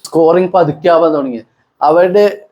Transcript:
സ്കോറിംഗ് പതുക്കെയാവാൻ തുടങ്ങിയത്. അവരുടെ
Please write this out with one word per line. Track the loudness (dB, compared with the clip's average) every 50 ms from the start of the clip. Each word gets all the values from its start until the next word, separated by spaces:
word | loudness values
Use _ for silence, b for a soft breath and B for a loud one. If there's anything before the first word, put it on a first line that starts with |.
| b
സ്കോറിംഗ് | -6 -2 0 2 2 2 0 0 0
പതുക്കെയാവാൻ | 0 0 0 0 -4 -4 0 0 2 2 2 0 0
തുടങ്ങിയത്. | -2 -4 -6 -8 -12 -14 _ _ _ _ _ _ -4
അവരുടെ | -2 0 2 2 2 2 2 2 2 0 0 -6 -18 _